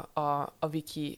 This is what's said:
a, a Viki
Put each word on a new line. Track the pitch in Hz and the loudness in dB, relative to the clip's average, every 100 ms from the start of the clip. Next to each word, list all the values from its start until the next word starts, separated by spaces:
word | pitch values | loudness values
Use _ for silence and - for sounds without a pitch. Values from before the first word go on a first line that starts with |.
| - | 2
a, | - 147 143 143 - | 0 2 2 0 0
a | 156 | 0
Viki | 160 151 156 147 | 0 -2 -4 -4